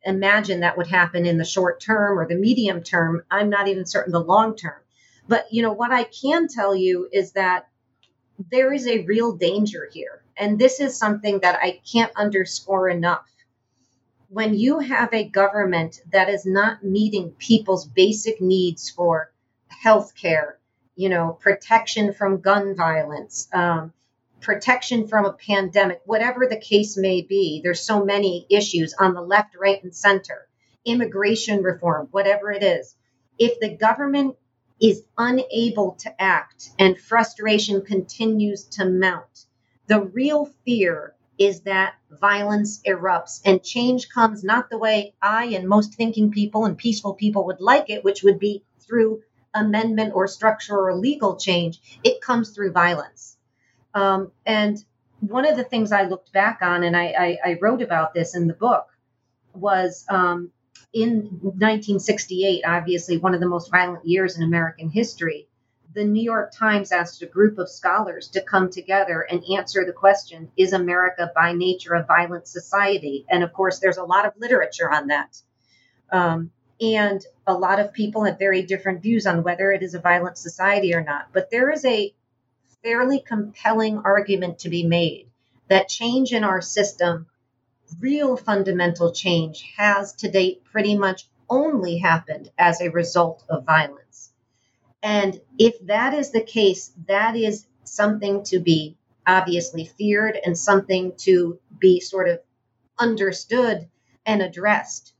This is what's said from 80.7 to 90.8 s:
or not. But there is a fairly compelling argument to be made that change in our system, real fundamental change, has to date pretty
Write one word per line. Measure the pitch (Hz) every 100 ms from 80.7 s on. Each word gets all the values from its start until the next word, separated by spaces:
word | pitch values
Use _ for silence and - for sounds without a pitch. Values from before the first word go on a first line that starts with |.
| 202 196
or | 170
not. | 151 147 -
But | 190 185
there | 233 262
is | 302
a | 262 220 202 _ _ _ _ _ _ _
fairly | 226 233 247 269
compelling | - 220 208 - 220 220 220 214
argument | 202 202 202 190 180 170
to | 170
be | 170 170
made | 170 165 143 - _ _ _ _
that | 190 190
change | - 233 254 262
in | 233
our | 208 185
system, | 175 - 202 - 175 165 165 _ _ _ _ _ _ 165
real | 247 294 277 254
fundamental | - 202 190 180 175 170 170
change, | 170 190 170 160 160 - -
has | 208 202 202
to | - 214
date | 196 185 185
pretty | _ -